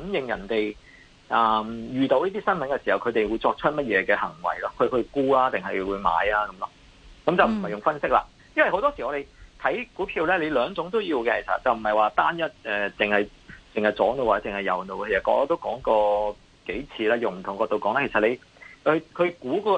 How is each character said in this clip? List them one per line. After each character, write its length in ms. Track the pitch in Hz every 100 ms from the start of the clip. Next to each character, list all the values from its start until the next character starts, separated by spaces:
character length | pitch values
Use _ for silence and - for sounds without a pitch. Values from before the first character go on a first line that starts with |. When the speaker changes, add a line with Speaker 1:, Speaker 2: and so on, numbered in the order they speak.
| 175
Speaker 1:
應 140 | 190 127
人 220 | 101 98
哋， 280 | 113 107 - - - - - -
啊， 380 | 117 113 110 110 117 113
遇 140 | 127 135
到 140 | 131
呢 100 | 180
啲 20 |
新 80 | 202
聞 240 | 208 180 135
嘅 160 | 131
時 80 | -
候， 40 | 98
佢 140 | 120
哋 160 | 113 104
會 100 | 113
作 160 | 127
出 140 | 110 160
乜 140 | 151
嘢 220 | 131 95
嘅 120 | 95 101
行 140 | 92 80
為 160 | 87 87
咯？ 100 | 113 -
佢 180 | 120 127
去 120 | 110
沽 200 | 139 135
啊， 200 | 131 127
定 100 | 107
係 240 | 92 95
會 120 | 95 98
買 120 | 95
啊 360 | 85 101 104 104
咁 120 | 92
咯？ 100 | 98 - - - - - -
噉 100 | 185
就 80 | 151
唔 160 | 110
係 60 | 104
用 100 | 104
分 180 | 156 147
析 60 | 151
啦， 160 | 117 -
Speaker 2:
嗯。 300 | - - -
Speaker 1:
因 40 |
為 80 | 254
好 100 | 180
多 120 | 285 -
時 80 |
我 80 | 123
哋 120 | 143 139 - - -
睇 260 | 131 190 247
股 140 | - 185
票 180 | 190
呢， 140 | 160 185
你 100 | 156
兩 240 | 135 135
種 160 | 196 170
都 120 | 220
要 140 | 190 139
嘅， 240 | 117 110
其 60 | -
實 160 | -
就 80 | 127
唔 80 | 113
係 140 | 107
話 160 | 107 107
單 280 | - 156 170
一， 40 | 160 -
呃， 260 | 113 104 101
淨 160 | - 104
係， 180 | 104 104 - - - -
淨 80 | -
係 100 | 107
左 240 | 104 104 135
腦 80 |
或 140 | 113 101
者 100 | 117
淨 60 |
係 80 | 101
右 220 | 98 92 95
腦 180 | 95
嘅。 40 | 104
其 60 |
實 80 | 95
個 180 | - 113
個 60 | 143
都 100 | 165
講 240 | 104 117
過 540 | 135 110 104 104 104 104 - _ -
幾 180 | 98 143 -
次 120 | 110
啦， 80 | 117
用 200 | 113 92
唔 60 |
同 160 | 95 98
角 80 | 110
度 100 | 104
講 160 | 101
啦。 140 | 127 135
其 60 |
實 80 | 110 107
你 100 | 127 - - - -
去， 200 | - 160 - -
去 140 | 175 175
估 200 | 127 175
個 120 | 208